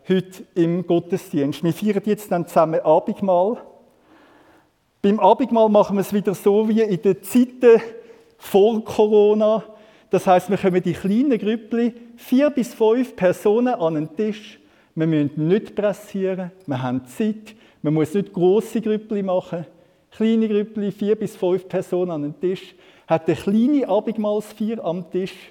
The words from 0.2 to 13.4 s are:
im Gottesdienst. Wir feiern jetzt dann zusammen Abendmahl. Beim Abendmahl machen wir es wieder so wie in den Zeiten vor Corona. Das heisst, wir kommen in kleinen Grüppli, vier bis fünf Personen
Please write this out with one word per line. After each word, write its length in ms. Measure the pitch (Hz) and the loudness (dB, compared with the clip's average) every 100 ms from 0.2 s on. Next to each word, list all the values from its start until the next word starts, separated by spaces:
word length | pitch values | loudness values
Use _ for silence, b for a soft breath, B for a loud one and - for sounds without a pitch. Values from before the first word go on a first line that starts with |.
| 180 - - | -2 -12 -8
im 320 | - 165 175 175 | -2 0 -2 -2
Gottesdienst. 760 | 170 170 190 - 156 139 147 | -2 -2 -6 -4 -4 -4 -2
Wir 100 | 170 | -4
feiern 300 | 156 208 202 208 | -2 -2 -2 -2
jetzt 260 | 202 - | -4 -4
dann 160 | 175 170 | -4 0
zusammen 320 | 185 160 160 | 2 2 2
Abendmahl. 760 | 160 160 - 202 196 175 190 240 - - _ b b b b b b b b _ _ _ | 2 2 2 -4 0 0 0 -2 -10 -20 _ b b b b b b b b _ _ _
Beim 180 | 196 214 | 0 4
Abendmahl 480 | 190 233 277 226 220 | 4 4 2 2 4
machen 300 | 208 196 196 | 4 4 0
wir 40 | |
es 120 | 185 | -2
wieder 220 | 202 196 180 | -2 -2 0
so 340 | - 202 220 | 2 2 2
wie 120 | 220 | 2
in 200 | 220 180 | 0 0
den 220 | 202 190 | 0 0
Zeiten 580 | - 247 247 - 247 226 B B B B B _ | 0 2 2 4 6 6 B B B B B _
vor 460 | - 196 208 220 220 | 0 4 4 2 -4
Corona. 760 | - 214 214 208 214 214 220 - B B B B | 0 2 4 4 4 2 0 -4 B B B B
Das 160 | 185 190 | -2 4
heisst, 220 | 180 180 | 2 2
wir 80 | 196 | -2
kommen 240 | 196 180 | 0 0
in 100 | 180 | -2
kleinen 460 | 160 190 208 285 226 | -4 -2 0 0 0
Grüppli, 560 | 196 226 - 233 240 233 B - | -2 -4 -4 -2 -2 -4 B -20
vier 360 | - 254 294 | -2 2 2
bis 220 | 285 226 - | 0 -4 0
fünf 400 | 220 233 247 - | 2 2 -2 0
Personen 580 | 180 175 | 0 0